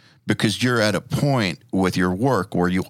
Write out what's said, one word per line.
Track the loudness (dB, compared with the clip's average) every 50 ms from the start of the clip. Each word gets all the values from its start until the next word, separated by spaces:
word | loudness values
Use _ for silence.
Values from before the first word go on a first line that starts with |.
| _ -20 _ _ -4
because | -4 -2 0 0 -2 -2 0 0
you're | 0 2 2
at | 2 2 0
a | -2
point | -4 -4 -4 0 0 2 2 2 0 0 -2 -6 -10 -4 -2
with | 0 0 0 2
your | 0 0 0 0
work | 0 0 0 2 0 -2 -2 -2
where | -2 0 0
you | 0 -2 0 2